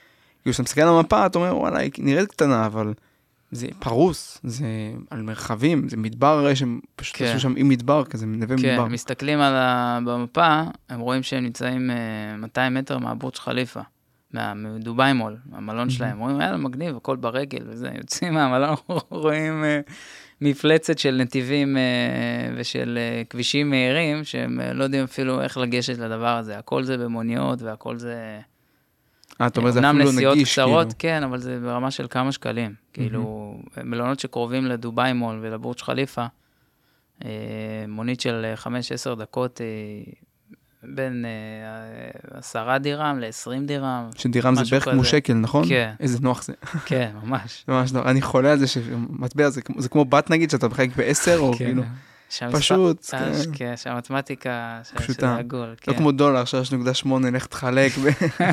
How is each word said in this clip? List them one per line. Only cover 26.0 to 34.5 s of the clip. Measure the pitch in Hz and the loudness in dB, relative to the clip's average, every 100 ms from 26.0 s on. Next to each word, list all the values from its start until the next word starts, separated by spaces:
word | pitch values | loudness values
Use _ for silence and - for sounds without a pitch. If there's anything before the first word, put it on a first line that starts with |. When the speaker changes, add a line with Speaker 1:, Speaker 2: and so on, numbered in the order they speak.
| 117 113 117 117 | -6 -2 0 -2
Speaker 2:
הזה. | 110 104 | -4 -10
הכל | - 135 | -4 -4
זה | 131 127 | -2 -2
במוניות, | 120 117 113 120 135 123 | -4 -4 -2 -2 -2 -4
והכל | 113 107 117 120 | -6 -10 -10 -10
זה | 120 117 110 107 - _ _ _ _ _ _ _ _ - | -10 -10 -12 -16 -20 _ _ _ _ _ _ _ _ -2
Speaker 1:
אה, | 120 | 0
אתה | 120 | 2
אומר, | 120 | 2
זה | 120 | 6
Speaker 2:
אומנם | 139 147 | 6 6
Speaker 1:
אפילו | 139 | 6
לא | 127 | 6
Speaker 2:
נסיעות | 135 147 | 6 6
Speaker 1:
נגיש, | 131 | 4
Speaker 2:
קצרות, | - 131 156 165 | 4 4 4 2
Speaker 1:
כאילו. | - | 0
Speaker 2:
כן, | 165 160 | -2 0
אבל | 139 127 | -2 -6
זה | 123 123 | -6 -6
ברמה | 120 123 131 | -4 -2 -2
של | 135 127 | -4 -4
כמה | 127 131 | -2 -2
שקלים. | 135 117 117 | -2 -4 -2
Speaker 1:
מהמם. | 113 110 _ | -4 -6 _
Speaker 2:
כאילו, | - 120 117 110 107 104 113 - - | -4 -2 -2 -4 -6 -10 -14 -16 -12
מלונות | 123 120 123 135 | -6 -2 -2 -2
שקרובים | 131 120 120 | -4 -4 -2